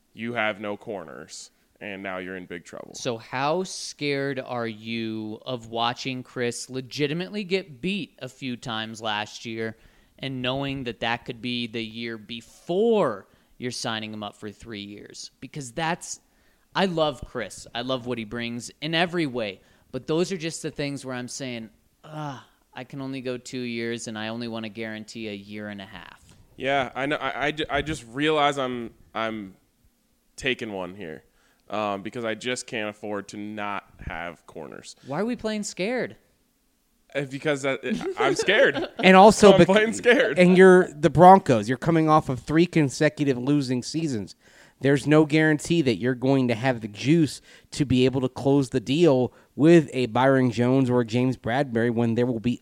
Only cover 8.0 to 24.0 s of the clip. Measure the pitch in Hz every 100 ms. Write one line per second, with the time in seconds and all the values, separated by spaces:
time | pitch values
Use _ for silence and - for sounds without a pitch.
8 | 139 _ 131 - 131 117 127 110 110 110
9 | 110 104 107 - 120 113 113 113 - _
10 | _ _ 139 131 123 135 139 139 120 104
11 | 117 120 - 117 123 120 117 117 113 110
12 | 117 113 104 117 - - - 180 233 214
13 | 151 98 - _ _ _ 123 120 127 110
14 | 107 107 104 - 107 98 113 107 101 104
15 | - - - _ 131 151 127 117 160 175
16 | - - _ _ _ _ _ 151 190 160
17 | 151 127 - 127 98 - - 117 123 131
18 | 120 117 107 120 117 120 - - 151 165
19 | 180 175 151 120 107 95 _ _ _ 127
20 | 113 156 175 185 160 - 156 - 143 139
21 | 127 127 123 - 135 117 113 _ _ _
22 | 151 156 147 135 - _ _ - 127 139
23 | 135 135 127 123 - 131 123 117 117 117